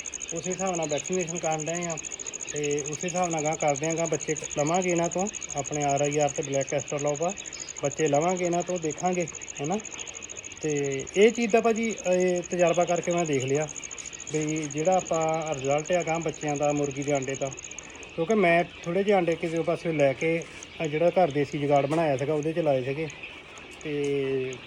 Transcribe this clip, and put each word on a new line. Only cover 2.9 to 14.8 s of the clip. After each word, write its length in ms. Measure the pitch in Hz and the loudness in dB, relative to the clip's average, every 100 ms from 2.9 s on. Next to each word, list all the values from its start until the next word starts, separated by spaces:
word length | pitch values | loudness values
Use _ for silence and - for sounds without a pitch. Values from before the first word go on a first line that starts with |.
ਉਸੇ 160 | 151 180 | -6 -4
ਹਿਸਾਬ 220 | 175 175 | -2 0
ਨਾਲ 140 | 160 | 0
ਗਾਂਹ 120 | 151 156 | -2 0
ਕਰਦੇ 320 | 151 139 160 | 0 2 0
ਹਾਂ। 80 | 165 | 0
ਗਾਂਹ 120 | 165 | 0
ਬੱਚੇ 280 | 156 - 147 - 147 | -2 -2 -4 -4 -2
ਲਵਾਂਗੇ 320 | 147 180 185 | 2 2 2
ਇਹਨਾਂ 200 | 170 170 | 2 0
ਤੋਂ, 160 | 180 196 - - 143 | 0 -4 -6 -8 -8
ਆਪਣੇ 280 | 139 151 | -4 -2
ਆਰ 180 | 143 139 | 0 2
ਆਈ 160 | 147 147 | 2 2
ਆਰ 120 | 147 | 2
ਤੇ 140 | - | 0
ਬਲੈਕ 300 | 143 139 135 | -2 -2 0
ਐਸਟਰਲੋਪ 500 | 147 - 147 147 147 | -4 -4 -2 -2 0
ਆ, 100 | 170 196 - - - - | -2 -4 -10 -12 -12 -6
ਬੱਚੇ 240 | 143 - 156 | -4 0 2
ਲਵਾਂਗੇ 380 | 143 175 185 175 | 4 4 2 2
ਇਹਨਾਂ 180 | 175 | 0
ਤੋਂ, 140 | 175 180 | 0 -2
ਦੇਖਾਂਗੇ, 460 | 156 143 180 180 165 - - - | -2 -2 0 0 -2 -8 -12 -6
ਹੈ 40 | 143 | -2
ਨਾ। 120 | 214 - - - - - - - - | -2 -4 -12 -12 -14 -14 -14 -16 -6
ਤੇ 100 | 156 143 139 135 - 185 | -2 0 0 -2 0 6
ਇਹ 140 | 226 | 6
ਚੀਜ਼ 200 | 226 233 | 6 4
ਦਾ 100 | 226 | 4
ਭਾਜੀ, 320 | 233 220 226 - 180 | 4 2 0 -2 2
ਇਹ 280 | 180 180 180 | 4 4 2
ਤਜਰਬਾ 440 | 165 180 170 170 175 | 0 4 4 4 2
ਕਰਕੇ 260 | 170 180 | 2 2
ਮੈਂ 140 | 170 165 | 0 2
ਦੇਖ 200 | 135 131 | 2 2
ਲਿਆ 220 | 143 151 - - - - - - | 0 0 -6 -12 -12 -12 -14 -4
ਵੀ 120 | 156 151 156 151 | -2 0 -2 -2
ਜਿਹੜਾ 220 | 143 | 0